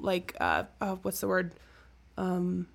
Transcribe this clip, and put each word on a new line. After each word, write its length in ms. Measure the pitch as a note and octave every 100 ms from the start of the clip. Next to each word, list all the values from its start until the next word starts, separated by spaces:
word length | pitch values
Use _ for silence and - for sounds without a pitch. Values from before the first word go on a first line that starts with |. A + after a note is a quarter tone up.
like, 340 | G3 F3+ F3+ -
uh, 240 | F2 D#2+ G3+ -
uh, 140 | G3 F#3
what's 180 | G3 -
the 80 | G3+
word? 240 | F#3 F3+ - - - - - - -
Um, 520 | F#3 F3+ F3+ F3+ F3